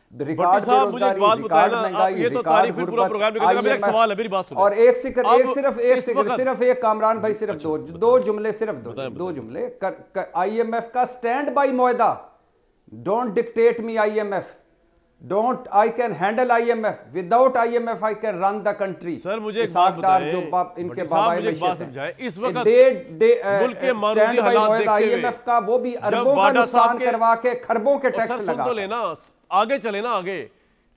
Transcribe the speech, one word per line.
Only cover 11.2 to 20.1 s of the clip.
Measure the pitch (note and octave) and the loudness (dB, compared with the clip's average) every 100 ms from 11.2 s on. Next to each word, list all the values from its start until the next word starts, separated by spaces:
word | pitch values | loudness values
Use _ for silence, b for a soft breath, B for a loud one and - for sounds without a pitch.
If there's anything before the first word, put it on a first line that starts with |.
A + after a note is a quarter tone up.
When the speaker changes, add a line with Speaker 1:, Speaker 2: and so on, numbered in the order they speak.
| A#3 B3 D4 | -4 -2 -2
Speaker 1:
बाई | C4+ C#4 | 0 0
मुआहदा, | B3+ B3 A#3+ G#3 C3 - _ _ _ _ _ _ A2 | 2 0 2 0 0 -10 _ _ _ _ _ _ -10
don't | A#2+ A3 B3 G3 | -4 -2 -2 -2
dictate | A#3 - A#3 A#3 | -2 2 2 2
me | A3+ A3+ | -4 0
आईएमएफ, | G#3+ G#3+ G#3 F#3+ - - _ _ _ _ _ _ | 0 0 -4 -6 -8 -18 _ _ _ _ _ _
don't, | B2 F#3+ A#3 B3+ B3 G3 | -4 0 0 -2 0 2
I | A3 A3+ | 2 0
can | A#3+ D#3 | -4 -2
handle | F#3+ A3 B3 | -2 0 2
आईएमएफ, | A#3 A#3 A#3 G#3+ E3+ A2 D3 | 2 2 0 -2 -4 -10 -10
without | F3+ A#3 C4 B3+ | 0 4 4 4
आईएमएफ | A#3 A#3 A#3 A3+ | 0 0 -4 -4
I | G#3+ | -4
can | G#3+ A3 F3+ | -4 -6 -2
run | F#3+ G#3 | -2 -2
the | G3+ G3+ | -4 -4
country। | F#3+ F3+ E3+ D#3+ | -6 -6 -8 -8
Speaker 2:
सर, | F3 A3 | -6 -8
मुझे | G#3+ G#3 | -6 -4
एक | A3 | -2
Speaker 1:
इसाक | E3+ F3+ | 2 2
Speaker 2:
बात | E3 | 2
Speaker 1:
डार | F#3+ | 2